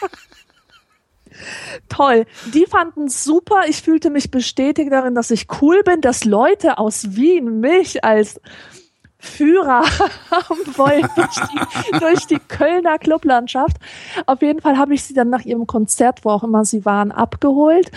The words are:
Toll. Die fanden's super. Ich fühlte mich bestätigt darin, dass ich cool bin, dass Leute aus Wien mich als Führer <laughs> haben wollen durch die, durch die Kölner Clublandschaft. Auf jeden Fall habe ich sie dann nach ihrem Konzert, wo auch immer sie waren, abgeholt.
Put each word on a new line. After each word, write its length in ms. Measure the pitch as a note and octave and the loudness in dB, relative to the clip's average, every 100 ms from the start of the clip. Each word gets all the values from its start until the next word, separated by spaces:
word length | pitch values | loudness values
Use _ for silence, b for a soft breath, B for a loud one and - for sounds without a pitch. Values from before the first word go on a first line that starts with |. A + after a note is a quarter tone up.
| F#4+ - _ _ _ _ _ _ _ _ _ _ _ B B B B B4+ - | -14 -14 _ _ _ _ _ _ _ _ _ _ _ B B B B -18 -14
Toll. 380 | - C#4 A#3 A3+ B A#3 | -2 2 2 0 B -4
Die 120 | C#4 F#4+ | 0 2
fanden's 560 | G4+ E4+ D4+ D4 - | 2 0 -4 -6 -6
super. 380 | - D#4+ F4 G4+ E4 | 0 -2 2 0 2
Ich 140 | D4+ | -2
fühlte 280 | - D#4+ D#4+ | 0 0 0
mich 200 | C#4+ - | -2 -4
bestätigt 600 | C4 A#3 - C4+ D4+ C#4+ | -4 -4 -2 -2 -2 0
darin, 220 | C4+ B3+ | 0 0
dass 160 | A#3+ A#3 | -2 -2
ich 160 | A3+ - - | -4 -4 0
cool 200 | C#4+ F#4 | 4 4
bin, 160 | G#4 F4 | 4 2
dass 240 | C#4 B3 | 0 0
Leute 540 | A3+ G3+ C#4 G4+ D#4+ - | 0 2 2 2 0 0
aus 360 | G#3+ - G#3 F#3+ | -2 -4 -8 0
Wien 440 | D4 F4+ A#3 A3 | 2 2 0 -2
mich 420 | A#3+ F4+ E4+ - | 2 2 0 -2
als 360 | A3 G#3+ G#3 - B B B B B _ _ _ | 2 2 0 -4 B B B B B _ _ _
Führer 600 | - - D4 F#4 D4+ B3 | -20 -2 2 4 4 2
<laughs> 480 | D#4 - F#4+ - - | 2 0 -2 -4 -4
haben 460 | E4+ F4+ E4 D#4 C4 | -4 -2 -6 -6 0
wollen 320 | C#4 D4 - - | 2 2 0 -2
durch 120 | - | -2
die, 640 | - - C#4+ - - A#4+ - | -4 -6 -6 -8 -6 -4 -2
durch 280 | E4 F4+ - | 2 0 0
die 120 | D4+ | -4
Kölner 600 | - - D4+ F4+ E4+ D#4+ | -4 -2 0 2 0 -2
Clublandschaft. 800 | - D#4+ D#4 B3 A#3+ C4 D4+ - B B B B - | 0 0 2 0 0 -2 -2 -2 B B B B -2
Auf 160 | C4+ | 0
jeden 180 | D4 D#4 | 0 0
Fall 180 | D#4 C4+ | 0 2
habe 160 | C#4+ | 2
ich 80 | C#4+ | 0
sie 100 | - | -2
dann 140 | C4+ A#3+ | 0 0
nach 140 | B3 | -2
ihrem 220 | - A#3 A#3 | -4 -6 -4
Konzert, 580 | A#3 G#3+ - B3 B3 | -2 -2 0 0 0
wo 60 | A3+ | -2
auch 140 | G#3 | -2
immer 200 | A3+ G#3+ | 0 0
sie 200 | G#3+ A3 | 0 -2
waren, 280 | G3+ G3+ G#3 | -2 0 -2
abgeholt. 760 | - A#3 - C#4+ C#4 D4+ E4 F4+ | -2 -4 -2 0 2 4 4 2